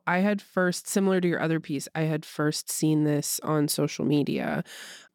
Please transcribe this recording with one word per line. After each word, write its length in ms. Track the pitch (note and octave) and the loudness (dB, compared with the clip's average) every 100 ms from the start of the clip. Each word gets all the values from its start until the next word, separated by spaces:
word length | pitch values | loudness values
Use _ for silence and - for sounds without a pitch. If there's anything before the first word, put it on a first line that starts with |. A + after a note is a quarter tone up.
| - | 0
I 120 | F3+ | 2
had 220 | G3+ G3+ | 2 0
first, 460 | - F#3 F3+ - - | -2 0 0 0 -2
similar 320 | G3+ F#3+ F#3+ | 2 2 4
to 60 | F3 | 2
your 140 | - | 0
other 180 | D#3+ D#3+ | 0 0
piece, 280 | - C#3+ - | -2 -6 -6
I 100 | D#3+ | -4
had 220 | D#3 D#3 - | -2 -2 -4
first 460 | - D3+ - - | -2 0 0 -4
seen 320 | - D#3 D3+ | 0 2 4
this 360 | D3+ D3 - - | 4 2 -2 -4
on 240 | - D#3 C#3+ | 0 0 2
social 380 | - D3+ - - | 0 -2 0 2
media, 580 | D3 - C3+ C#3 D3 - - - - - | 2 2 -2 -2 -4 -6 -12 -16 -18 -18